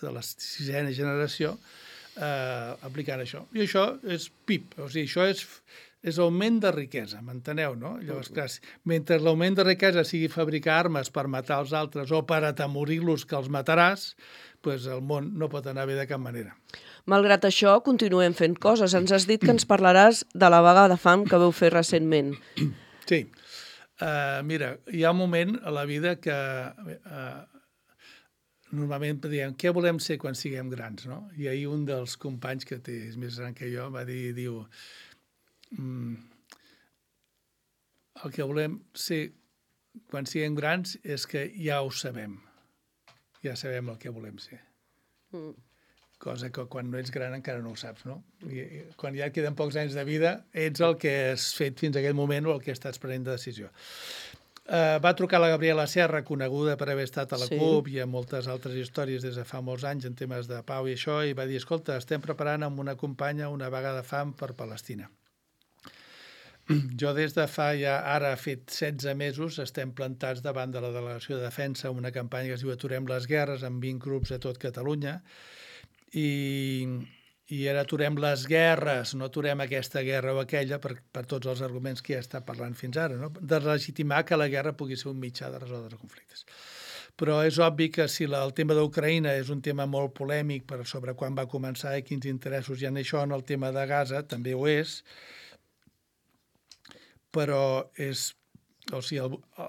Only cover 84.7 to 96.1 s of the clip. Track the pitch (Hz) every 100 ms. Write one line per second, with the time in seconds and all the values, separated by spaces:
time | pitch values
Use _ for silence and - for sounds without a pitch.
84.7 | 143 139 131 143 135 127 123 131 131 123
85.7 | 123 113 107 104 - _ - - - -
86.7 | - - - - - 151 151 156 143 165
87.7 | 151 160 165 147 - 151 139 135 131 156
88.7 | 151 151 151 151 165 151 135 131 143 147
89.7 | 143 139 139 139 - 139 147 147 139 127
90.7 | 131 120 139 123 127 131 131 127 135 131
91.7 | 127 143 139 135 143 135 131 131 135 131
92.7 | 127 135 139 127 151 143 139 - 139 131
93.7 | 131 135 143 135 139 147 120 123 127 147
94.7 | 151 160 - - - - - - - _
95.7 | _ _ _ _